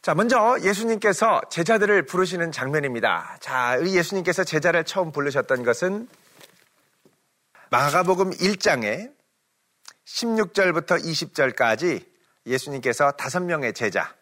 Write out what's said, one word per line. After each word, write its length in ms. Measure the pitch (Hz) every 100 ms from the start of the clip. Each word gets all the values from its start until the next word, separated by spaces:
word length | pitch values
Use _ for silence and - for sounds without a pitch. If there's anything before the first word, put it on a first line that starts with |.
자, 140 | - 156
먼저 400 | 226 247 220 254
예수님께서 800 | 180 202 226 220 214 185 226 175 -
제자들을 540 | - 170 220 202 202
부르시는 500 | 156 180 185 175 170
장면입니다. 840 | 151 131 151 143 120 110 90 - -
자, 340 | - 131 123 127
이 220 | 170 180
예수님께서 480 | 170 196 175 175 180
제자를 400 | 156 175 170 160
처음 260 | 196 170
부르셨던 520 | 151 143 135 - 127
것은 440 | 123 117 180 202 240 _ _ _ - _ _ _ _ _ _ _ _ _ _ _ -
마가복음 640 | 123 143 156 180 185 190 -
일 180 | 185 196
장의 540 | 202 143 107 123 240 _ _ _ _ _ _ _ - _ -
십육 480 | - 240 220 208
절부터 460 | - 185 165 - 170
이십 360 | 165 156 160 -
절까지 760 | 135 - 120 113 175 113 - _ _ _ -
예수님께서 680 | 127 143 139 123 120 143
다섯 300 | 139 131 175
명의 320 | 180 160 127
제자 420 | 101 113 92 76 -